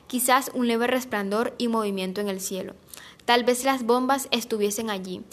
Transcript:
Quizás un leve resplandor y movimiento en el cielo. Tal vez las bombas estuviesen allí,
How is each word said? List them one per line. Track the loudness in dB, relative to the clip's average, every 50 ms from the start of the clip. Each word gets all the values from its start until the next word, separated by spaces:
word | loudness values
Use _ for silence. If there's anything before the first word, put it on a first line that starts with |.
| -10 -6
Quizás | -4 0 2 4 4 4 2 0 -2
un | 0 0
leve | 2 2 2 2 2
resplandor | 0 0 -2 -2 -4 -4 -2 0 0 0 0 -2 -2
y | -2 -2 0
movimiento | 0 0 0 0 -2 -2 -4 -4 -4 -4
en | -2 -2
el | -4 -4
cielo. | -6 -6 -6 -6 -8 -10 -12 -16 -20 -20 -20 -20 -20 -20 -20 -4 2
Tal | 4 4 4 6
vez | 4 2 2 2
las | 0 0 0 2
bombas | 2 2 2 2 2 0 0 0 0
estuviesen | -2 -2 -2 -2 -2 0 0 0 -2 -2 -4 -4
allí, | -4 -6 -6 -8 -10 -10 -12 -14